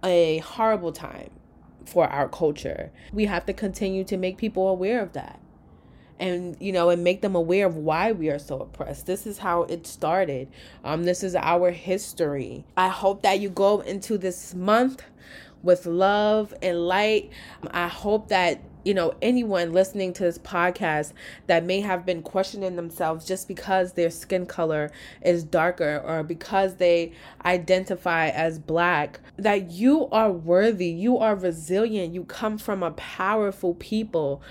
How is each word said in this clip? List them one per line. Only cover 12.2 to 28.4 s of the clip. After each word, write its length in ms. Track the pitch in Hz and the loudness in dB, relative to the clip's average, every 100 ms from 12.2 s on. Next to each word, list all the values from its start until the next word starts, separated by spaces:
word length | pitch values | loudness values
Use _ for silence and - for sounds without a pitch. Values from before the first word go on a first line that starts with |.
| 151 143 117 131 - - | -2 -2 -6 -12 -6 0
I 120 | 190 | 0
hope 340 | 185 196 196 | 2 0 2
that 160 | 196 196 | 2 2
you 120 | 196 | 0
go 300 | 175 196 208 | 2 4 4
into 380 | - 196 - 208 | 0 -8 -4 -2
this 340 | 185 180 - | -2 -6 -10
month 520 | 180 190 226 262 262 - - - - - - | -4 2 4 4 -2 -14 -20 -20 -20 -20 0
with 240 | 175 175 175 | 4 4 2
love 680 | 170 196 208 208 214 208 - | 2 4 4 4 2 0 -4
and 240 | 185 170 175 | -2 0 2
light. 440 | 190 214 214 - - - - - | 2 4 2 -2 -12 -20 -14 -6
I 180 | 175 175 | -4 -4
hope 400 | - 208 214 - | -4 -2 -2 2
that 320 | 190 175 135 - - 196 | 2 2 0 -6 -6 0
you 60 | |
know, 180 | 190 165 - | 2 0 0
anyone 540 | 220 247 220 185 170 | 0 0 2 0 2
listening 400 | 180 190 202 185 | 4 2 0 -4
to 80 | 180 | -2
this 160 | 180 170 | -2 -2
podcast 720 | - 175 180 180 170 151 151 - - - - | -4 0 0 2 0 0 -4 -10 -20 -6 2
that 160 | 165 | 2
may 200 | 175 190 | 4 0
have 240 | 202 180 185 | 0 -2 -2
been 160 | 170 | -4
questioning 520 | - 190 190 202 190 | -2 -2 -2 -4 -6
themselves 520 | 175 170 - 160 160 160 | -6 -8 -4 -2 -2 -4
just 200 | 185 - | -6 -6
because 460 | 180 - 190 180 | -10 0 2 2
their 160 | 180 165 | 0 0
skin 380 | - - 185 180 | -2 -4 -2 -2
color 440 | - 160 151 147 - - - | -2 0 0 -4 -8 -20 -2
is 240 | 180 175 | 2 2
darker 580 | 156 165 170 180 151 147 - | 2 2 2 2 -2 -2 -4
or 160 | 160 | -4
because 540 | 156 165 - 196 190 185 | -4 -8 -2 0 0 2
they 360 | 180 170 165 - - - | 4 4 2 -8 -20 -4
identify 840 | 180 180 165 185 185 185 180 165 160 | 0 0 2 0 0 -4 0 2 2
as 280 | 151 | 0